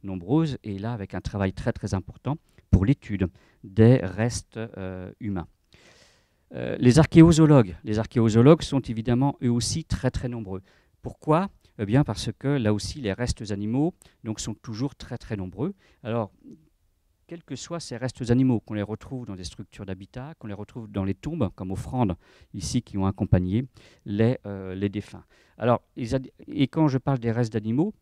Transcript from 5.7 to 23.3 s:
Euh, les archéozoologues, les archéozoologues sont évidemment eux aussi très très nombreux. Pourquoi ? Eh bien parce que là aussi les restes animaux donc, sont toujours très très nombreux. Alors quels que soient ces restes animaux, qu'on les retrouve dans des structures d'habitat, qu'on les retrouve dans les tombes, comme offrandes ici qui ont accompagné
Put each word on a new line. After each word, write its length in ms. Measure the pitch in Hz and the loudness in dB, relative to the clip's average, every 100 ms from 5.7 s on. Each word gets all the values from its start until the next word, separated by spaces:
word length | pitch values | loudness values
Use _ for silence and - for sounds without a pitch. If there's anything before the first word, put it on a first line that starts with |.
| _ _ _ _ _ _ _ _ | _ _ _ _ _ _ _ _
Euh, 220 | - - - | -12 -8 2
les 200 | 123 120 | 4 6
archéozoologues, 800 | 127 170 165 160 156 147 101 80 | 6 10 10 10 8 8 6 -2
les 140 | - 107 | -4 -4
archéozoologues 640 | 107 - 113 107 123 160 | -2 2 4 6 8 6
sont 180 | - 139 | 4 -4
évidemment 560 | 120 113 113 123 139 - | -2 -6 -2 0 0 -2
eux 80 | 127 | -2
aussi 340 | 120 117 160 | 0 -2 -6
très 260 | 160 - 131 | -6 -4 -2
très 180 | - 127 | -4 -6
nombreux. 340 | 120 101 95 - _ _ _ | -8 -10 -10 -12 _ _ _
Pourquoi ? 480 | 131 - - 156 196 _ _ - | -16 -12 0 0 0 _ _ -8
Eh 60 | |
bien 200 | 101 123 | 0 2
parce 260 | 151 107 - - | 2 -2 -6 -6
que 100 | 135 | -4
là 240 | 143 107 | 0 0
aussi 280 | 104 - 156 | 0 -2 -6
les 120 | 117 | -6
restes 380 | 95 123 - 104 | -4 -4 -6 -6
animaux 420 | 101 104 123 160 - _ _ | -6 -4 -2 -2 -4 _ _
donc, 160 | 113 107 | -10 -8
sont 140 | - | -8
toujours 400 | 107 - 107 135 | -10 -12 -8 -8
très 240 | - - 123 | -8 -14 -14
très 180 | - 107 | -8 -8
nombreux. 380 | 92 87 156 202 _ _ | -8 -6 -8 -8 _ _
Alors 280 | 117 117 101 _ - - _ _ _ _ _ _ _ | -6 -6 -6 _ -20 -20 _ _ _ _ _ _ _
quels 160 | 170 | -20
que 140 | _ 131 | _ -14
soient 240 | - 170 | -10 -12
ces 160 | - 117 | -10 -8
restes 340 | 127 - 117 | -8 -6 2
animaux, 300 | 120 131 117 | 4 4 2
qu'on 140 | - | -2
les 80 | 107 | -6
retrouve 440 | 98 107 - 131 117 | -6 -6 -10 -12 -10
dans 100 | 95 | -12
des 80 | |
structures 420 | 90 - 101 - 98 | -12 -14 -20 -16 -12
d'habitat, 480 | 95 98 - 135 165 | -12 -12 -16 -16 -16
qu'on 100 | 110 | -14
les 60 | |
retrouve 360 | 98 104 127 110 | -12 -12 -14 -8
dans 140 | 104 | -4
les 100 | 95 | -2
tombes, 360 | 98 - 165 104 | -4 -6 -4 -4
comme 160 | - 95 | -4 -8
offrandes 460 | 92 - 127 113 90 _ _ _ | -8 -6 0 0 0 _ _ _
ici 280 | 101 82 127 | -10 -4 -4
qui 160 | - 101 | -4 -2
ont 80 | 95 | -2
accompagné 600 | 92 101 | 0 2